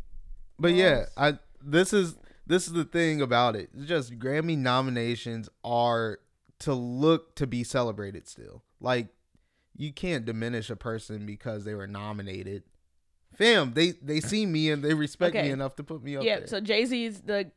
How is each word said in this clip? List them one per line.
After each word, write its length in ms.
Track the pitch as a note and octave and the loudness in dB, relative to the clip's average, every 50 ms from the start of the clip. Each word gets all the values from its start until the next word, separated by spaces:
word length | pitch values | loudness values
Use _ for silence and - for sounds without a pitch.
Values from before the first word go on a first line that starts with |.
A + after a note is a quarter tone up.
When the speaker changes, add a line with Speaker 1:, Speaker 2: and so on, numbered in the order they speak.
| - - - - - - - - - - - - | -8 -10 -14 -14 -12 -12 -12 -14 -14 -14 -4 0
Speaker 1:
But 140 | D#3 F3 F3 | 2 4 6
yeah, 200 | F3+ F#3+ F3 C#3 | 6 6 6 6
Speaker 2:
noms. 140 | A#2 G#2+ - - | 4 2 -2 -2
Speaker 1:
I, 220 | - C#3+ D3+ C#3+ - - - - - | 0 2 2 2 -2 -8 -20 -20 -18
this 300 | C3+ C#3+ D3 E3+ F#3 - | -4 2 4 4 4 6
is, 240 | G#3+ G3+ F#3 E3 C#3+ - - - - - - | 4 2 2 0 -4 -10 -20 -20 -20 -14 -2
this 200 | - E3 F#3 - | 0 2 2 2
is 60 | D#3+ E3 | 0 -2
the 100 | E3+ D3 | -2 -2
thing 360 | - - E3+ E3+ D#3+ D#3 D3 | 0 0 2 2 2 2 0
about 340 | C#3 B2 B2 A#2+ B2 A#2+ A2 | 2 2 4 4 4 4 2
it. 140 | G2+ - - - | -2 -6 -10 -12
It's 100 | C3 C#3+ D3+ | -12 -4 -2
just 300 | F3 D#3 B2+ A#2 A#2+ A2+ | 0 -2 -2 -4 -8 -6
Grammy 380 | A#2+ C3 C#3+ D#3 D#3+ E3+ D#3+ C#3+ | -4 -2 0 0 0 0 0 0
nominations 920 | B2+ B2+ B2 C3 C3+ C3 B2 A#2+ A#2 A#2 A#2+ A2+ - A#2+ A2+ A2+ G#2+ - - _ - | 2 4 4 4 2 2 0 0 0 0 -2 -4 -6 -8 -8 -8 -10 -12 -14 _ -4
are 540 | A#2 A#2+ A#2+ A#2+ A#2+ A#2 A#2 A2+ A2 G#2 - _ _ _ _ _ _ _ - | 0 2 4 4 4 4 2 0 -2 -4 -8 _ _ _ _ _ _ _ -8
to 120 | - D#3 C3+ | -4 -2 -2
look 600 | B2 B2 A#2+ B2 C3 D3 D#3+ E3 D#3+ - _ _ | -2 -2 -4 -2 4 6 6 6 4 2 _ _
to 100 | - C#3+ | -4 -4
be 160 | B2 A2+ A#2+ A#2+ | -2 -2 -2 -2
celebrated 640 | - - C3 A#2+ A2+ G2+ G#2 G2+ G2 G2+ E2 - - | 0 0 0 0 0 -2 -4 -8 -8 -10 -12 -16 -18
still. 340 | - - - - - - - _ _ _ | -18 -18 -18 -18 -18 -20 -20 _ _ _
Like, 280 | - B2 B2+ B2 A2+ - _ _ _ _ _ _ _ _ _ _ _ _ - | -2 0 0 0 -2 -4 _ _ _ _ _ _ _ _ _ _ _ _ -12
you 160 | - D3+ D3+ | -10 -10 -10
can't 320 | C#3 - - F3+ E3 C3 A2+ | -8 -6 -4 -4 -2 -2 -4
diminish 460 | A#2 A2+ A2 A2+ A#2+ A#2+ A2+ G#2+ - | -4 -4 -4 -4 -4 -4 -6 -6 -8
a 60 | A2+ | -10
person 500 | - - A#2 A2+ A2 - - G#2+ G#2 G#2 | -8 -6 -6 -6 -6 -8 -10 -10 -10 -10
because 380 | G#2 G#2 G#2 - B2 A2 G#2+ G2+ | -10 -12 -10 -10 -8 -8 -8 -8
they 100 | G#2+ G#2+ | -8 -8
were 120 | G2+ G2 | -8 -8
nominated. 760 | G2 G2+ G2+ G#2 G#2+ G#2 G#2 G2 G2 F#2+ F#2+ F#2+ F#2+ G2+ F#2+ - _ _ _ _ _ _ _ _ _ _ _ _ _ - | -10 -10 -10 -8 -8 -8 -8 -8 -8 -8 -8 -8 -8 -10 -10 -12 _ _ _ _ _ _ _ _ _ _ _ _ _ -2
Fam, 400 | - G#3 A#3 A3+ F#3+ C#3+ B2 A#2 | 2 4 6 6 6 4 2 2
they, 160 | D3+ E3+ F3 | 2 2 2
they 300 | F3 - C3+ C#3+ D3+ D#3 | 0 -2 -6 -4 -2 -2
see 260 | D3+ D3+ G#3 G#3+ G#3+ | -2 0 0 0 0
me 240 | F#3 D#3+ D#3 D#3 D#3 | 0 2 2 2 2
and 120 | D3+ D3 | 2 0
they 120 | C#3 D3 D#3+ | 0 0 2
respect 420 | D3+ D3+ C#3 - - F3+ F3 F#3+ | 2 0 -2 0 0 0 0 2
Speaker 2:
Okay. 80 | G#3+ D#3 C#3+ | 0 0 0
Speaker 1:
me 20 | |
enough 240 | C3+ C3+ C3+ C3+ - | 0 -2 -4 -4 -6
to 80 | - C#3+ | -8 -10
put 180 | - D#3+ C#3+ | -10 -12 -10
me 140 | A2+ C#3 C#3+ | -8 -6 -4
up 80 | C3+ - | -2 0
Speaker 2:
Yeah, 140 | A3+ G#3 - | 0 0 0
Speaker 1:
there. 80 | - | -2
Speaker 2:
so 120 | - - G3 | -4 -6 -4
Jay-Z 440 | G#3+ G#3 G#3+ G#3+ A#3+ A#3+ B3+ A#3+ A#3 | -2 0 2 2 2 2 0 -2 -2
is 160 | A3+ G#3 F#3 | -4 -6 -8
the 300 | - - G#3 G3+ F#3+ D#3+ - | -4 -2 -2 -2 -2 -4 -8